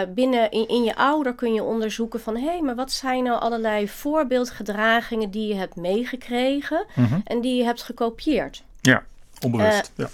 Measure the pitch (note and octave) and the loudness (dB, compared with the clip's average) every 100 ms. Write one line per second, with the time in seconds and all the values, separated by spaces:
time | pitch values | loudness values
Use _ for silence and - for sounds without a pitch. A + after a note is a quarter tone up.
0 | F#3 F#3+ C4 A#3+ G#3+ G#3+ A3+ A#3+ A3+ - | 0 0 2 4 2 0 0 2 0 2
1 | C4+ D#4 C4 B3 A#3 A3 - A3+ G#3+ A3 | 2 2 0 -2 -2 0 0 -2 -2 -4
2 | A3+ A3+ A3+ A#3 D4 F4 C#4 A#3+ C4 - | -4 -4 -4 -4 -2 -2 -2 -2 -4 -4
3 | C4 B3+ B3+ A#3 A#3 A#3 A3 G#3+ G#3 - | -2 0 0 0 0 0 0 0 -2 -4
4 | C#4+ D#4 B3+ B3+ B3 - G#3+ G#3 A3+ A#3 | 0 0 2 0 0 -4 -6 0 2 2
5 | A3+ A3+ G3+ G#3 G#3+ G3 F3+ F3 F3 G#3 | 2 -2 -2 -2 -2 -2 -4 -4 0 0
6 | B3 B3+ - A#3+ C4 C#4+ - D#4+ - - | -2 -8 -4 0 2 0 0 -2 -2 2
7 | A2+ E3 - A#3+ B3+ B3 A#3 A#3 - B3 | 2 2 0 -2 0 2 0 -2 -8 -4
8 | A#3 A3+ D#4 A3+ C#3 - - - C3 A#2 | -4 -2 0 0 -2 -8 -20 2 4 4
9 | - - - - B2 A#2 G#3+ G3+ - - | 0 -16 -20 -6 -2 4 4 4 0 -6
10 | - | -4